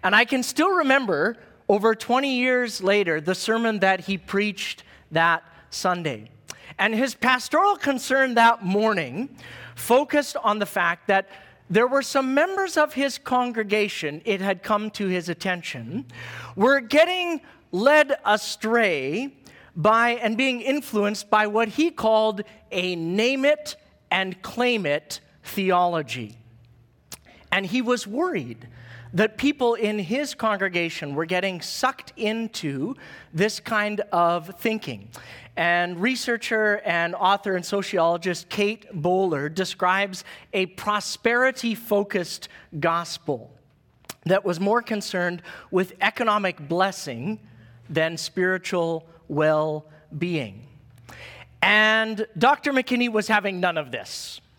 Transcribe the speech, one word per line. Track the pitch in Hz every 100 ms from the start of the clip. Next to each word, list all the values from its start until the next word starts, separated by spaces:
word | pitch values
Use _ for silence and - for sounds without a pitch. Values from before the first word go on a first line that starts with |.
And | - 208
I | 240
can | 269
still | 240 - 349
remember, | 359 285 269 240 156 175 233 - - _
over | 208 220 220
twenty | - 247 277 254
years | 254 247 240 -
later, | 190 208 185 156
the | 151
sermon | 185 - 226 226 214
that | 190 190
he | 185 196
preached | - 196 208 196 - - - - _
that | 156 165 165 - - -
Sunday. | - 190 175 160 113 110 - _ - - -
And | 196
his | 220 262 -
pastoral | 240 254 - 302 392 392
concern | - 262 - 269 262 240
that | 233 233
morning | 185 202 220 196 139 139 277 - - - -
focused | - - 247 294 294 277 -
on | 214 214
the | 202
fact | 196 175 175 -
that | 196 190 - - - _
there | 180 247
were | 277
some | 269 277 262 269
members | 339 392 381 320
of | 302
his | 262 277 -
congregation, | - 247 247 226 214 208 208 - 151 151 226
it | 196
had | 196 185
come | - 208 214
to | - 196
his | 185 165
attention, | 165 196 180 - 131 113 208 285 - - - - -
were | 226 277
getting | 226 294 349 359 349 320 - - _
led | 175 240 302 285 277
astray | - 208 - - 220 233 214 151 131 170 269 - - - - -
by | 160 226 233 240
and | 226 220
being | 262 247
influenced | 254 285 - 214 202 214 -
by | 214 214
what | 214 233
he | - 330
called | - 220 220 220 202 208 - _
a | 185 180 175
name | 165 190 233 269 277
it | 302 302 - _ _ _
and | 180 190 175
claim | - - 247 233 165
it | 147 - - _ _
theology. | - - 190 180 180 170 139 127 107 - - - - _ _ _ _ - _ - -
And | 185
he | 190 233
was | 233 247 202
worried | 226 359 254 120 113 - - - - -
that | 170 214 220
people | 277 285 240 233
in | 214 214
his | 165 240 294
congregation | - 226 202 190 175 170 - 151
were | 143 165
getting | 185 196 180
sucked | - - 254 262 - -
into | 214 220 226 - 156 139 156 269 - - -
this | 156 208 214
kind | - 220 208 208 202
of | 175 170 175 165 196
thinking. | 226 220 - 110 110 - - - - -
And | 170 175 175 175
researcher | 214 254 - 233 - 220 214 208
and | 208 170 170
author | 175 185 202 202 185
and |
sociologist | 170 202 190 190 165 170 180 170 -
Kate | - 202 220 -
Bowler | 180 156 185 190 151 147
describes | 160 185 - 180 185 196 185 - - -
a | 196 185
prosperity-focused | - 208 208 - - 226 240 254 254 233 214 - 202 202 185 165 - - - - 156
gospel | 165 165 170 - - 127 - - _ _ _ _ _ - 160
that | 190
was | 202 165
more | 196 233
concerned | 233 214 - 185 175 175 - - -
with | 185 185 -
economic | 196 - 226 208 196 - 143
blessing | 165 190 185 - 117 147 220 - - - - -
than | 160 160 165
spiritual | - - 185 185 - 180 165 160 160 - _
well-being. | 147 156 156 156 151 - - _ 151 175 165 113 98 123 - - - - - - - - -
And | 185 214 214 220 220 214 220 170
Doctor | 240 285 294
McKinney | 269 247 247 247
was | 214 208
having | 214 202 185
none | 180 165
of | 135
this. | 117 95 - - - _